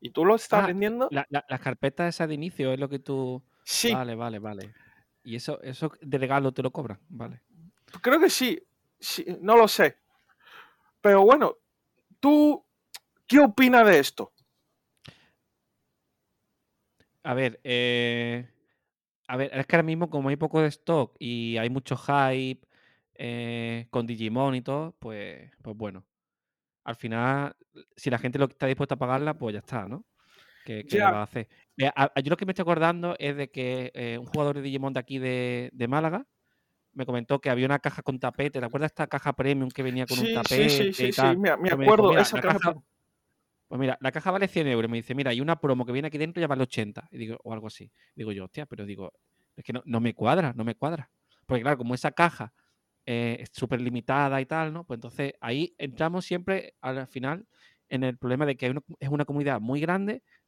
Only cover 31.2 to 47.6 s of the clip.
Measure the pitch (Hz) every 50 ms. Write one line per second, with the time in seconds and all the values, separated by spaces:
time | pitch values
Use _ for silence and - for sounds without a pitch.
31.2 | 104 - - 120 107 - _ _ _ _ _ - 131 143 - 139 135 - - 139
32.2 | 135 147 175 - 196 185 185 - 175 170 170 156 160 170 175 170 175 175 - -
33.2 | 143 143 143 143 139 - - 135 127 127 127 127 127 127 - 127 120 117 117 120
34.2 | 123 139 - 151 143 143 143 143 135 139 135 135 135 135 131 127 123 - 135 131
35.2 | 131 127 127 123 123 123 123 120 127 127 - 127 120 120 139 156 160 156 175 240
36.2 | 277 _ _ _ _ _ _ _ _ _ _ _ _ _ - 135 127 131 123 120
37.2 | 113 - 143 135 - 139 123 123 131 135 143 131 - 143 - - - 143 131 123
38.2 | - 127 - - 143 147 147 131 120 113 139 139 156 156 - - 151 - - 135
39.2 | - 143 - - 131 139 143 135 131 127 - - 131 127 123 127 127 - - -
40.2 | 226 226 226 117 117 - 127 - - - 143 - - 196 196 - 127 123 120 131
41.2 | 135 135 175 190 202 175 147 - 175 185 147 135 135 208 214 214 202 180 - 151
42.2 | 135 - - 127 - - - 190 - 170 160 151 - _ _ _ _ _ _ _
43.2 | _ _ _ _ _ _ _ _ _ - 143 127 135 127 123 - 131 131 - 156
44.2 | - 190 185 196 196 - - 175 151 135 120 113 113 117 117 117 - - 127 139
45.2 | 135 127 117 123 143 160 165 - - 139 127 127 120 123 123 139 156 151 156 143
46.2 | 156 170 170 175 160 143 139 131 127 - - 120 107 104 - 107 - - - 123
47.2 | 113 110 117 - - 110 113 107